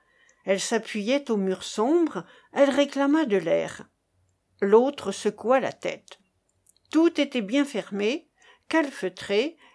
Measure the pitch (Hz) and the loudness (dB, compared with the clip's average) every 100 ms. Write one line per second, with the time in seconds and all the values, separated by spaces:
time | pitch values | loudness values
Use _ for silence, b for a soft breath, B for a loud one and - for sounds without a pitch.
0 | b b b b - 196 - 233 226 220 | b b b b -2 -2 0 -4 -4 -6
1 | 202 277 277 214 190 185 - - 226 339 | -2 -2 0 -2 -2 -4 -6 -2 0 2
2 | 311 - b b b - 277 262 285 277 | 0 -4 b b b 2 4 4 0 0
3 | 277 311 294 196 165 165 156 - - _ | 2 2 2 0 2 0 -2 -8 -20 _
4 | _ _ _ _ _ _ 202 214 262 277 | _ _ _ _ _ _ 4 6 4 0
5 | 196 190 214 208 214 262 180 - - - | -8 -6 -4 -4 0 0 0 -6 -8 -8
6 | - - _ _ _ _ _ _ _ 302 | -12 -20 _ _ _ _ _ _ _ 2
7 | 339 330 285 254 190 269 277 208 170 202 | 2 2 -2 -2 -2 0 0 -4 -6 -4
8 | 208 302 - b b b - 320 294 - | -2 -2 -8 b b b -4 -2 -2 -4
9 | 185 175 - 202 277 b b | -8 -8 -2 0 0 b b